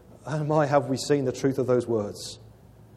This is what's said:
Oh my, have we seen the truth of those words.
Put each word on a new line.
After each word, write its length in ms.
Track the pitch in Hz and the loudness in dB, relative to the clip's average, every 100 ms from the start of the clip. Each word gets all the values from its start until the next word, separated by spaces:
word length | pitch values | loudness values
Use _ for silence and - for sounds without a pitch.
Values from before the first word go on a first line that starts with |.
| - - - | -20 -16 -8
Oh 180 | 151 | -4
my, 220 | 151 156 143 | 0 2 4
have 220 | 143 127 | 2 2
we 100 | 131 | -2
seen 260 | - 147 | 0 0
the 80 | 127 | 0
truth 260 | 120 - - | 0 0 0
of 80 | 123 | 2
those 200 | 123 120 | 2 2
words. 520 | 117 101 107 - - - - - - - | -2 -2 -8 -14 -14 -20 -20 -20 -20 -20